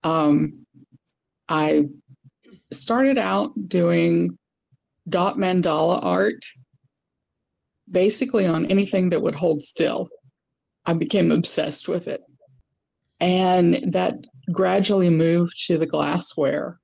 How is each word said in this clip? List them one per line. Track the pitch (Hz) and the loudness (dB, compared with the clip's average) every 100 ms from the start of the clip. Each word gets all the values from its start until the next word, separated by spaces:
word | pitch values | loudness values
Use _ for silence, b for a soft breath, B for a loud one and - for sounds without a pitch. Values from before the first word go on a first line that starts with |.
Um, | 160 160 151 143 - - - _ _ _ _ _ _ _ - | -2 0 2 2 0 -6 -20 _ _ _ _ _ _ _ -6
I | 156 151 151 147 - _ - - _ _ - _ | -2 2 2 0 -4 _ -20 -20 _ _ -20 _
started | - - 233 269 269 | -6 -2 0 2 2
out | 190 196 - - 185 | 0 -2 -2 -6 -4
doing | 185 170 170 165 170 175 175 _ _ _ _ _ _ - | 0 2 2 2 2 0 -6 _ _ _ _ _ _ -6
dot | 180 185 - | -2 -2 -2
mandala | 185 185 175 151 165 180 | 0 0 0 0 0 0
art, | 185 180 202 - - - _ _ _ _ _ _ _ _ _ _ _ _ _ | 0 0 0 -2 -12 -16 _ _ _ _ _ _ _ _ _ _ _ _ _
basically | 180 190 214 262 226 185 | 0 2 0 -2 0 0
on | 160 165 | 0 0
anything | 196 196 196 185 | 0 2 0 0
that | 165 | 0
would | - 156 | -2 -2
hold | 175 151 | -2 0
still. | - - 156 - 185 - _ _ _ _ _ _ - | -4 -2 -2 -2 -8 -12 _ _ _ _ _ _ -4
I | |
became | 165 - 202 170 | -2 0 0 2
obsessed | 156 170 - 156 151 - | 2 0 -2 -2 -4 -4
with | 175 - | -4 -6
it. | - _ _ _ _ _ _ _ _ _ _ | -10 _ _ _ _ _ _ _ _ _ _
And | 175 180 185 185 175 170 - | 0 2 2 4 4 2 0
that | 180 180 - - - - | -2 -2 -4 -14 -16 -8
gradually | 175 185 190 196 196 180 | -2 0 2 2 2 4
moved | 160 165 170 170 - - | 4 4 2 0 -2 -2
to | 165 | -2
the | 160 | 0
glassware | 151 147 151 - - 139 147 - - | -2 -2 -2 -4 -2 -2 -2 -6 -14